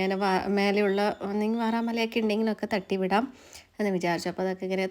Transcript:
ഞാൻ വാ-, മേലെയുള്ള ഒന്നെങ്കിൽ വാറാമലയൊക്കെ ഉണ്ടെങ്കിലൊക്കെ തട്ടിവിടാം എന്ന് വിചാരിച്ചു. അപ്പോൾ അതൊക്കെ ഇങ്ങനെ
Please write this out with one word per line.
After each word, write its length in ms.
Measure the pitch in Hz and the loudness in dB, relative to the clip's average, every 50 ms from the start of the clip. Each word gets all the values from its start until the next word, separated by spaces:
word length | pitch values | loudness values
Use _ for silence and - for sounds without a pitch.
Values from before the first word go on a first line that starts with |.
ഞാൻ 120 | 190 190 196 190 208 | 2 0 0 0 2
വാ-, 180 | 190 185 - - - 202 202 | 2 2 2 0 0 0 2
മേലെയുള്ള 420 | 202 202 196 208 208 196 196 202 208 214 - - - 202 | 2 2 2 2 2 2 2 2 0 0 -2 -2 -6 -4
ഒന്നെങ്കിൽ 320 | 202 214 208 220 226 233 226 | -2 0 0 0 0 0 0
വാറാമലയൊക്കെ 580 | 226 226 233 233 233 226 233 226 226 - 233 220 | 0 0 0 -2 -2 -2 -2 -2 0 0 0 0
ഉണ്ടെങ്കിലൊക്കെ 440 | 214 208 220 220 220 208 - 214 - 226 | 2 2 2 2 0 0 -2 -2 -2 -2
തട്ടിവിടാം 500 | 190 190 - 196 190 190 185 196 220 262 277 - - - - - - - _ _ - | -2 -2 -2 -2 0 0 2 2 2 0 0 -6 -14 -20 -20 -20 -20 -20 _ _ -2
എന്ന് 120 | 208 202 190 | -2 0 0
വിചാരിച്ചു. 320 | 175 180 175 170 170 - 180 | 0 0 0 0 0 -2 -4
അപ്പോൾ 120 | 180 - 185 | -4 -2 -2
അതൊക്കെ 200 | 190 185 185 190 | -2 -2 -4 -4
ഇങ്ങനെ 180 | 185 190 190 190 185 | -2 -2 -2 -2 -2